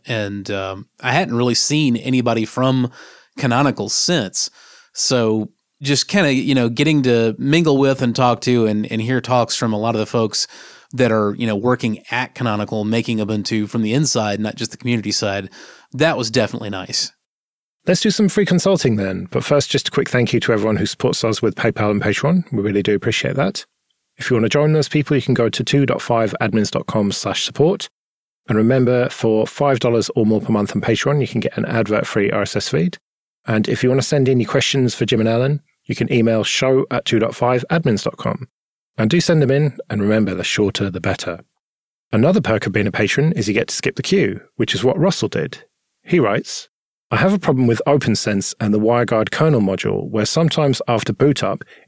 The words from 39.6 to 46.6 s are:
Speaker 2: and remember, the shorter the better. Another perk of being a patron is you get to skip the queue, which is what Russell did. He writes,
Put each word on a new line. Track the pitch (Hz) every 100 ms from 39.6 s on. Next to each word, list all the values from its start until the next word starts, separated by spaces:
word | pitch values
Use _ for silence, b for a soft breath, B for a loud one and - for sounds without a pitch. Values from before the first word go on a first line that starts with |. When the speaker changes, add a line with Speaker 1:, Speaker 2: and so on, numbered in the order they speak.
| 151 - -
Speaker 2:
and | 104
remember, | 101 110 98
the | 92
shorter | - - 101 - 98
the | 90
better. | 98 92 - 85 - _ _ _ _ _ _
Another | 110 143 196
perk | - 110 -
of |
being | 107 101
a |
patron | - 104 - 156
is | 175 101
you |
get | 104 -
to |
skip | - - -
the |
queue, | - 196 113 110 - -
which | 113
is | -
what | 123 -
Russell | 185 - 107
did. | - - - - _ _ _
He | - 175
writes, | 107 113 - -